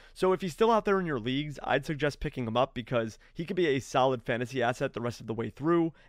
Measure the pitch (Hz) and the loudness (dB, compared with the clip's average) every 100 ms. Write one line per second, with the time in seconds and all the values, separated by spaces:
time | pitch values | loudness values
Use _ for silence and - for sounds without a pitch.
0 | - - 185 185 190 139 226 220 208 196 | -20 0 2 2 -2 2 4 4 4 2
1 | 175 135 110 135 151 135 - 131 - 147 | 0 -2 -2 -4 -4 -8 -2 0 0 -2
2 | 147 - 156 - 117 117 131 - 113 123 | -2 -2 -6 -4 -2 0 0 -2 -2 -2
3 | 113 - - - 170 185 170 135 - 139 | -2 -6 -14 -10 -4 0 2 2 0 2
4 | 131 127 - 117 123 131 117 127 139 - | 4 2 -2 -4 -2 0 0 0 -4 -4
5 | 117 - 117 113 113 - 147 170 165 - | -6 -6 -6 -6 -6 -4 2 2 2 -4